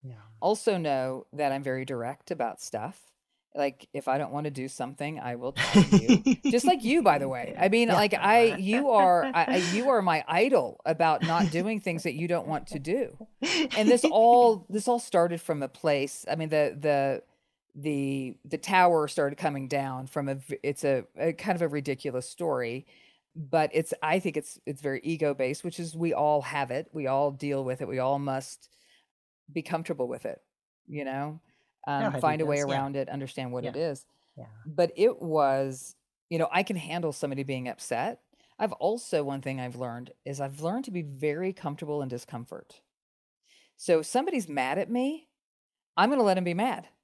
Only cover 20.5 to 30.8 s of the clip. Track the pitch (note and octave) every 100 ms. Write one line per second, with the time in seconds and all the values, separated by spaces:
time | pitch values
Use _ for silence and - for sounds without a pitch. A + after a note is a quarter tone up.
20.5 | - C#3+ C#3+ C#3+ C3+ - - D#3+ D#3 G3
21.5 | F3 E3 D3 C#3+ C3+ D3 B2+ B2 - E3+
22.5 | C3 A#2+ B2+ - _ _ _ _ E3 C#3+
23.5 | D#3+ D3+ D#3 D#3+ - D#3 F3+ F3+ D3+ -
24.5 | - - C#3 C#3+ C3+ D3+ D#3+ D3+ C3+ B2+
25.5 | D3+ F3+ E3 E3+ D#3+ E3+ - D3+ D3+ C#3
26.5 | C#3+ C3+ B2+ E3 D#3+ C3+ C3+ D3 C#3 D3
27.5 | C#3 C3 B2+ C3+ C3 C3 C#3 C#3+ C3 C3+
28.5 | - _ _ _ _ _ _ _ _ -
29.5 | D3+ D#3 E3 E3 D3 B2 B2 - - _
30.5 | _ _ _